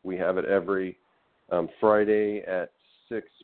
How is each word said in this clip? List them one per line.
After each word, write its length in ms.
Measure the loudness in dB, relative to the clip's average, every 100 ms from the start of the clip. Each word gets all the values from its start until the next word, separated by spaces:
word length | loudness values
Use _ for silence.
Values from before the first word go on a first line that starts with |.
We 140 | -8 -4
have 200 | -2 -2
it 60 |
every, 540 | 0 0 0 -4 -4 -10 _ _ _ _ _
um, 200 | -4 -4 0
Friday 640 | 4 4 4 2 0 -4
at 280 | -6 -6 -6 _ _ _ _
six 220 | -10 -10 _